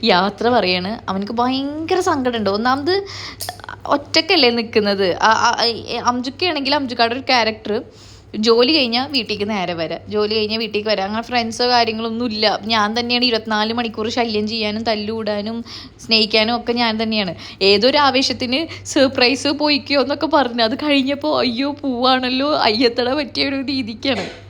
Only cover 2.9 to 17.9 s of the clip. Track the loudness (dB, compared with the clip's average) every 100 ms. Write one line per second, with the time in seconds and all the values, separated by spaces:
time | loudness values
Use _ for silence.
2.9 | -2 -2 -12 -14 -10 -12 -10 -14 -12 -2
3.9 | -2 2 0 2 4 4 2 0 0 0
4.9 | 0 0 2 2 4 2 0 -2 -4 -8
5.9 | -4 -2 -2 -4 -4 -2 -2 -2 -2 -2
6.9 | 0 0 0 0 2 2 -2 -4 -4 -4
7.9 | -18 -20 -20 -14 -2 2 4 4 4 2
8.9 | 0 -2 -4 -4 -4 -4 -2 -2 -4 -4
9.9 | -6 -4 -2 0 0 -2 -4 -4 -4 -2
10.9 | -2 -2 -4 -2 -2 -2 -2 2 4 2
11.9 | 0 -4 -2 -4 0 0 0 0 2 2
12.9 | 0 -2 0 2 0 0 -2 0 -2 -4
13.9 | -4 -4 -2 -2 -2 -2 -2 -4 -2 -2
14.9 | -2 -2 -6 -4 -4 -4 -8 -10 -14 -18
15.9 | -18 0 2 4 4 2 0 -2 0 0
16.9 | 0 -2 -2 -2 -6 -12 0 4 6 6